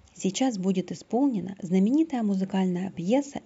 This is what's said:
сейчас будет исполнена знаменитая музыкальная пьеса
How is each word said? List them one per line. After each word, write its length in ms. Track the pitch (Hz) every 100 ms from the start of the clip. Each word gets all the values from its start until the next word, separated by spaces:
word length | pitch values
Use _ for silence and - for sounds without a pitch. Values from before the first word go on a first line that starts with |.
| _
сейчас 440 | - 190 185 262 214
будет 340 | 180 185 180
исполнена 640 | 170 - 220 277 220 175 196
знаменитая 640 | 160 185 196 285 320 247
музыкальная 680 | 214 190 190 190 190 175 190
пьеса 520 | - 170 254 277 -